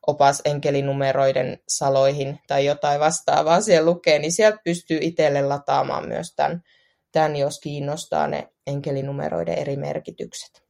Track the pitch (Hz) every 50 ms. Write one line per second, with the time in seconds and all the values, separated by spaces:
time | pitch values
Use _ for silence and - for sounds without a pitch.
0 | - - 143 - 143 139 143 - - 151 147 147 - 147 143 139 139 139 139 139
1 | 139 135 135 135 135 135 135 135 131 131 - - _ - - - 151 139 139 135
2 | 135 139 143 147 139 135 139 139 _ _ 139 139 139 143 147 147 - 147 143 143
3 | 151 156 165 - - - 143 147 156 156 165 185 220 226 185 160 156 165 175 175
4 | - 170 151 147 147 156 175 - 214 214 208 - _ 170 170 170 - _ 165 156
5 | 151 165 170 - 156 147 139 139 139 139 143 143 - - 139 139 135 135 135 -
6 | 151 - - - 165 170 _ - 143 147 160 175 _ _ _ _ _ _ _ _
7 | _ _ _ 160 156 151 151 143 139 147 143 - - 156 143 147 143 143 147 160
8 | - - 160 156 151 147 147 143 - - _ _ _ - 139 143 143 151 143 135
9 | 139 139 139 139 - - - 85 - 170 - - 147 143 139 139 147 147 151 156
10 | 156 - 170 _ - - - - - - _ _ _ _